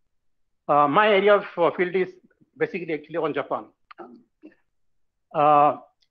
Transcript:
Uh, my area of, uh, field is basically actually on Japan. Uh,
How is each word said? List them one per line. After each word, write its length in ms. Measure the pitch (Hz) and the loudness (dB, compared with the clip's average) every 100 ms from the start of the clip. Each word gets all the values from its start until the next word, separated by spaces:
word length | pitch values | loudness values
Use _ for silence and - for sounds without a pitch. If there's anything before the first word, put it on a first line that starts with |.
| _ _ _ _ _ _ - | _ _ _ _ _ _ -2
Uh, 220 | 147 143 | 2 2
my 180 | 156 214 | 2 2
area 280 | 196 202 202 | 2 4 2
of, 100 | - - | 0 -4
uh, 140 | 160 | -2
field 240 | 160 175 185 | -2 -4 -4
is 140 | 185 - _ _ _ - | -6 -8 _ _ _ -8
basically 360 | 156 185 170 | -6 -6 -10
actually 220 | 151 151 165 | -10 -8 -6
on 180 | 156 | -6
Japan. 320 | 143 - 123 107 _ _ - 127 120 _ _ - _ _ _ _ _ _ _ _ | -6 -6 -8 -10 _ _ -20 -20 -20 _ _ -20 _ _ _ _ _ _ _ _
Uh, 440 | 160 151 147 147 - - _ _ | 0 4 4 4 0 -12 _ _